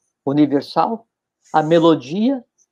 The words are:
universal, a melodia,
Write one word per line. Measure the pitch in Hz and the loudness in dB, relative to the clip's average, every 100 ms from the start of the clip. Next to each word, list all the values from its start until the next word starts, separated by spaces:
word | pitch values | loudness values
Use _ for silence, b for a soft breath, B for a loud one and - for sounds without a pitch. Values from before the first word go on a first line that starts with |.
| _ _ - | _ _ -4
universal, | 147 147 139 - 165 160 226 _ _ _ _ _ | 0 2 0 -4 -4 -4 -4 _ _ _ _ _
a | 156 | -2
melodia, | 151 170 165 151 123 180 233 269 - _ _ | 2 4 4 2 -2 -4 -2 -4 -8 _ _